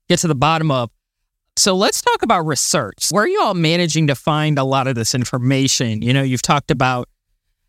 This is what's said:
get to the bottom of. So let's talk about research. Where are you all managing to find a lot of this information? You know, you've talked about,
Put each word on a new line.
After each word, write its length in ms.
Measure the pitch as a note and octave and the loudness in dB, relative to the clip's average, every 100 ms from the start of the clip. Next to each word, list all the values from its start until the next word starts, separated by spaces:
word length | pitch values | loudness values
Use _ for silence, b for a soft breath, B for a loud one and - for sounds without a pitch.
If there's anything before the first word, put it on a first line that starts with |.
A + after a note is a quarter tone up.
| - | -2
get 100 | - | 0
to 80 | E3+ | 0
the 60 | |
bottom 360 | C3+ D3 D#3+ D#3+ | 0 2 2 0
of. 200 | C3 A#2 _ _ _ _ _ _ - | -2 -4 _ _ _ _ _ _ -2
So 200 | G3+ F#3 | 0 2
let's 260 | A3+ - | 0 0
talk 200 | A#4+ A#4 | 0 0
about 240 | A#3 F#3+ D#3 | 0 0 0
research. 640 | C#3+ - E3 G#2 - - | -2 0 -2 -2 -6 -2
Where 140 | F3+ | 0
are 40 | C#4+ | 0
you 120 | G#4 | 0
all 140 | C4+ | 0
managing 540 | F3+ D#3 F3 E3+ D#3 D3+ | 2 2 2 0 0 0
to 60 | |
find 440 | C3 - D3+ D3+ C#3+ | 0 0 0 0 0
a 60 | |
lot 240 | C3+ C3+ B2+ | 0 0 -2
of 60 | |
this 200 | A#2+ A2 | -2 -2
information? 880 | B2+ B2 C3 B2 C3+ C3+ - A#2+ A2 | -2 -2 -2 0 2 0 0 -2 -2
You 100 | A#2 | 0
know, 100 | C3+ | 0
you've 200 | C3+ B2 | 0 -2
talked 280 | - D3 - | 0 -2 0
about, 380 | C3 B2+ B2 A#2+ _ _ _ _ _ | 0 0 -2 -8 _ _ _ _ _